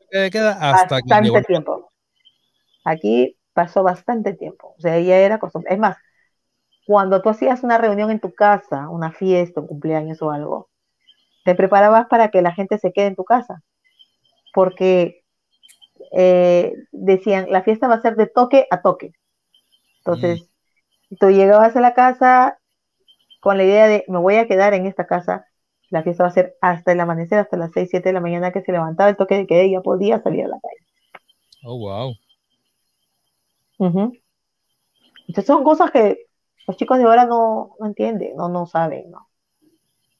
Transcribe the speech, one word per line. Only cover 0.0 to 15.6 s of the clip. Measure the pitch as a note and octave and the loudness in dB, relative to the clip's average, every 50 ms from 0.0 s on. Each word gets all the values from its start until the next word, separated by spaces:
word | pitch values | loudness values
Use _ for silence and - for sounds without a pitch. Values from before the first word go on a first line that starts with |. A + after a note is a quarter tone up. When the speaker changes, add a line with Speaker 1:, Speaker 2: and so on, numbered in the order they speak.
| _ _ | _ _
Speaker 1:
toque | - G3 | -6 -4
de | F#3+ F#3+ | -4 -2
queda | F3 A3 A3 G#3+ G3 F#3+ D#3+ C#3+ | -2 -2 -2 -2 -2 -2 -2 0
hasta | C#3 F#3 F#3 F3+ D3 C3 | 2 2 2 2 0 -2
que | B2 B2+ A3+ | 0 2 2
Speaker 2:
bastante | |
Speaker 1:
llegó | G#3+ G#3+ A3 A3+ G#3+ | 4 4 2 2 0
el | - - | 0 0
Speaker 2:
tiempo. | F3+ D#3+ D3 D3 D3+ - - _ _ _ _ _ _ _ _ _ _ _ _ _ _ _ _ _ _ _ - | -2 -4 -4 -6 -10 -10 -12 _ _ _ _ _ _ _ _ _ _ _ _ _ _ _ _ _ _ _ -6
Aquí | E3+ D#3+ D#3+ - G3+ A3+ B3 B3 - - _ _ _ - | -6 -6 -4 -2 -2 0 0 0 -2 -4 _ _ _ -4
pasó | - F3 E3+ - G3+ F#3+ | -4 -4 -2 0 0 0
bastante | F#3 F3+ F3+ _ - B3 A3+ G#3 G3+ F#3+ | 0 -2 -4 _ -8 -6 -6 -6 -8 -8
tiempo. | - E3 D#3 - _ _ - _ _ | -10 -14 -18 -18 _ _ -20 _ _
O | |
sea, | D#3+ E3+ D#3+ E3+ | -6 -2 -2 0
ya | E3+ F3+ F#3 F#3+ | 2 2 4 4
era | F#3+ G3 A3 G#3+ | 4 2 2 -2
costumbre. | - E3+ - E3 E3+ - F#3 | -6 -8 -12 -10 -6 -6 -4
Es | G3+ | 0
más, | A3 G3+ F3 - _ _ _ _ _ _ _ _ _ _ _ _ _ _ _ _ _ | 0 -2 -2 -4 _ _ _ _ _ _ _ _ _ _ _ _ _ _ _ _ _
cuando | - G#3 G3+ G3 F#3+ F#3+ F#3+ | 0 0 2 2 2 0 0
tú | F#3 A3 | 0 0
hacías | A3 A3 C4+ C4 B3 B3 B3+ | -2 -2 -2 -2 -2 -2 -2
una | A#3+ A#3 A#3 | 0 0 0
reunión | A3+ A3 G3+ G3+ G#3 G#3+ | 0 0 -2 -2 -2 -4
en | A3 G#3+ | -4 -4
tu | - - - | -6 -8 -4
casa, | - G#3 G#3 G#3 G3 G3+ - - C#3 C#3+ D#3 | 0 2 2 2 2 -2 -6 -10 -10 -8 -10
una | E3+ E3+ E3 D#3+ D#3+ | -10 -8 -8 -8 -8
fiesta, | - G3 F#3+ F#3 F3+ F3 E3+ F3 D#3 | -6 -2 0 0 0 0 -2 -6 -10
un | D3 D#3 | -10 -10
cumpleaños | D3+ C#3+ - D#3+ D#3 D#3 D#3 D#3+ D#3+ D#3+ D#3+ | -12 -10 -6 -4 -4 -4 -4 -8 -10 -8 -6
o | D3+ | -6
algo, | D3 D3 D3 D3+ - - - _ _ _ _ _ _ _ _ _ _ _ _ _ _ _ - | -6 -6 -8 -8 -10 -10 -12 _ _ _ _ _ _ _ _ _ _ _ _ _ _ _ -2
te | F#3 F3+ | -2 0
preparabas | F3+ F#3 F#3+ G3+ G3 G#3 G#3 A3 A3+ A#3+ A3+ | 2 2 2 4 4 4 6 4 4 2 2
para | - A#3 A3+ G#3+ | 2 2 2 2
que | - F#3 F3 | 2 0 0
la | F3 E3+ | 0 -2
gente | F#3 G3 F#3+ G#3+ G#3 | -4 -6 -6 -6 -4
se | - F3+ F3 | -4 -4 -2
quede | - G3+ G3+ | -2 -2 -2
en | F#3+ | -4
tu | F#3 F#3 | -6 -4
casa. | - A3+ A#3+ A#3+ - - D#3+ _ _ _ _ _ _ _ _ _ _ _ _ _ _ _ _ _ _ - | -2 -2 -2 -2 -6 -16 -20 _ _ _ _ _ _ _ _ _ _ _ _ _ _ _ _ _ _ 0
Porque, | G3 F#3 F#3 F#3 - F#3 F#3 F#3 F3+ F3 E3+ - _ _ _ _ _ _ _ _ _ | 0 0 0 0 -2 0 0 2 2 0 -2 -6 _ _ _ _ _ _ _ _ _